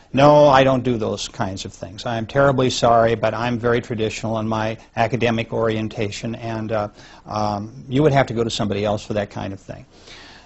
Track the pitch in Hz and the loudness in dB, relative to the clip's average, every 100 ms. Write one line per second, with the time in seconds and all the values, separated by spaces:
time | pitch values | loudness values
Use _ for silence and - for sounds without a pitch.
0 | _ 127 147 147 147 135 135 131 120 120 | _ 4 8 8 8 6 4 2 0 -2
1 | 104 104 - - 101 101 104 - 95 104 | -2 -6 -8 -8 -8 -8 -12 -14 -16 -10
2 | 123 117 110 139 139 131 127 - 120 117 | -8 -6 -2 2 2 4 0 2 4 6
3 | 113 113 110 107 120 120 120 120 - 113 | 4 2 -2 -2 -4 -2 0 0 -2 -4
4 | 107 - 110 113 110 110 110 110 - - | -4 -4 -6 -4 -2 -2 -4 -6 -8 -2
5 | 113 113 117 113 113 117 113 110 110 - | -2 0 0 0 -4 -2 0 -2 -4 -4
6 | 104 - 120 113 117 110 110 110 104 - | -6 -6 -10 -8 -8 -8 -4 -4 -4 -10
7 | - - - 107 107 104 107 131 135 123 | -20 -20 -8 -4 -2 -4 -8 -14 -4 0
8 | 151 139 127 113 113 - 107 101 104 104 | 2 2 0 -2 -4 -2 -4 -2 -2 -4
9 | - 104 101 - 101 98 - - - _ | -4 -4 -4 -8 -12 -12 -16 -18 -18 _
10 | - - - - | -20 -20 -20 -20